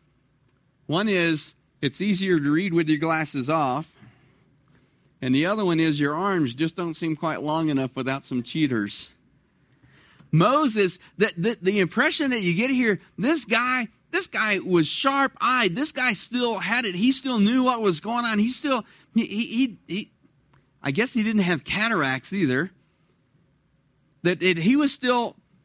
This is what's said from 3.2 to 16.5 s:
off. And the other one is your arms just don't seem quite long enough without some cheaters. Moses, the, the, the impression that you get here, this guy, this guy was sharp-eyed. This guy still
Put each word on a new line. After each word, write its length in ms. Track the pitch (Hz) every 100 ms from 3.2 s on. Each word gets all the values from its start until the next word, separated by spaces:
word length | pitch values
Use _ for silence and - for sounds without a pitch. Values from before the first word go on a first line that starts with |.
| 156 139 127
off. 440 | 160 139 135 160 _ - - _ _ _ _ _ _ _ _ _ -
And 140 | 127 135
the 100 | 170
other 200 | 214 190
one 140 | 160
is 200 | 160 147
your 160 | 143 156
arms 400 | 196 185 135 123
just 200 | 160 -
don't 200 | 170 156
seem 200 | 165 156
quite 280 | 165 113
long 260 | 143 160 156
enough 220 | 139 131
without 300 | - 127 135
some 180 | - 127
cheaters. 720 | 117 160 147 117 101 - - _ _ _ _ _ _ _ _ _ _ _ -
Moses, 640 | 156 196 285 294 214 190 - - -
the, 140 | 202 170
the, 200 | 202 233
the 180 | 180 208
impression 520 | 175 220 302 311 277
that 100 | 233
you 140 | 180 165
get 160 | 254
here, 280 | 254 233 185 - -
this 260 | 226 320
guy, 460 | - 226 247 254 233 _ _
this 160 | 359 370
guy 320 | 208 214 196
was 280 | 180 175 151
sharp-eyed. 880 | - 269 277 269 - 233 254 208 180
This 160 | 302
guy 220 | - 254
still 440 | 202 - 240 240